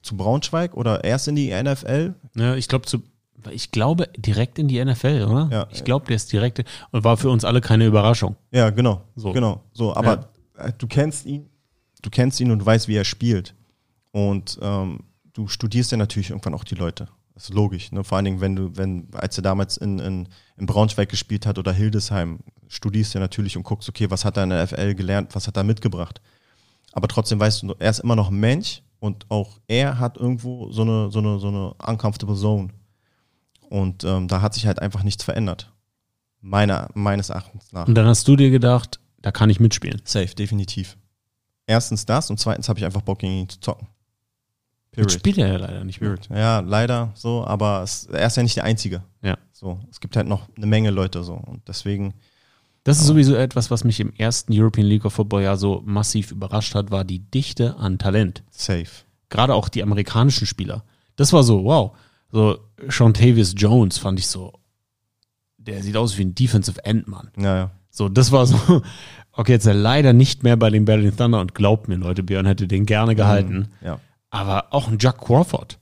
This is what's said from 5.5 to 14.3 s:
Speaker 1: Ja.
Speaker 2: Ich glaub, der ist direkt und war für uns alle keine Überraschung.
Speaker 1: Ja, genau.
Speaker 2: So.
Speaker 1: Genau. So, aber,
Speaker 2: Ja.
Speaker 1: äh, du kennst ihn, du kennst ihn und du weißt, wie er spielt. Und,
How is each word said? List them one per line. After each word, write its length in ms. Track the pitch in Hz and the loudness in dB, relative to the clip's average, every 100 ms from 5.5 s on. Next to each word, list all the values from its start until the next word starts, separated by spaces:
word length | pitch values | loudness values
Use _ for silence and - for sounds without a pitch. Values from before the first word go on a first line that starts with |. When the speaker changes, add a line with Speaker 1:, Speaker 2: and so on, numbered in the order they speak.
Speaker 1:
Ja. 160 | 110 - | -2 -4
Speaker 2:
Ich 140 | - | -6
glaub, 220 | - 135 - | -2 -2 0
der 100 | 113 | -4
ist 160 | - | 0
direkt 320 | 104 123 117 123 - - | 0 0 -2 -10 -12 -6
und 120 | 113 | 0
war 120 | 113 113 | 2 2
für 140 | 131 | 2
uns 140 | 120 | 2
alle 160 | 107 120 | 2 0
keine 260 | 113 113 113 | 4 4 6
Überraschung. 500 | 107 104 117 92 95 _ | 6 4 2 0 -6 _
Speaker 1:
Ja, 180 | 127 110 | 2 2
genau. 320 | 104 123 92 - - | 2 0 0 -6 -10
Speaker 2:
So. 160 | 107 | -4
Speaker 1:
Genau. 300 | 92 113 - _ | -2 -2 -4 _
So, 220 | 113 110 | -6 -4
aber, 360 | - - 95 - _ _ - | 0 0 0 -6 _ _ -12
Speaker 2:
Ja. 80 | - | -10
Speaker 1:
äh, 60 | 117 | -8
du 80 | 110 | -4
kennst 400 | 139 151 147 - | -2 -2 -4 -10
ihn, 240 | 143 147 _ _ _ _ _ | -12 -12 _ _ _ _ _
du 100 | 107 | -6
kennst 300 | - 127 - | 0 0 0
ihn 120 | 123 | 0
und 80 | 107 | 0
du 60 | 98 | 2
weißt, 200 | 110 110 | 2 2
wie 80 | |
er 100 | 104 | -2
spielt. 500 | 95 - 117 104 90 _ _ _ _ _ _ | -2 -4 -2 -2 -4 _ _ _ _ _ _
Und, 460 | 104 101 | -4 -2